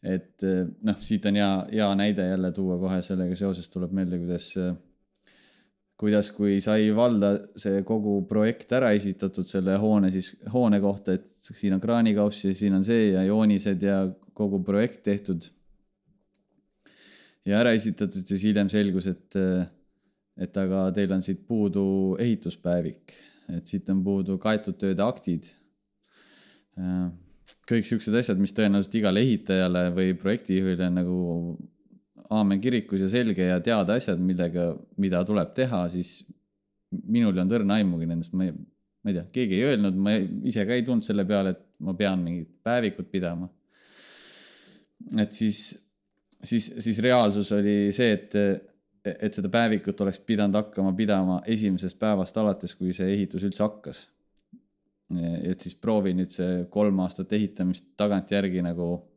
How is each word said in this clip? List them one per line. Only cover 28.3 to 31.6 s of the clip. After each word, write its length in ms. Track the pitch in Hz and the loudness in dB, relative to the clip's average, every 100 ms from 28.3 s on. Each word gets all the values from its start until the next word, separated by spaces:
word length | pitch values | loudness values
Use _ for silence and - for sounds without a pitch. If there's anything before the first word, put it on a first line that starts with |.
| 95 | 0
mis 120 | 98 - | 0 2
tõenäoliselt 380 | 107 101 98 113 | 2 2 0 0
igale 240 | 104 95 | 2 2
ehitajale 680 | 131 107 - 95 92 90 90 | 2 0 0 2 2 2 0
või 200 | 87 92 87 | 2 0 0
projektijuhile 720 | 95 117 - 95 95 90 92 | 0 -2 0 0 0 0 0
nagu 240 | 90 87 90 87 85 85 82 | 0 0 -2 -2 -4 -6 -10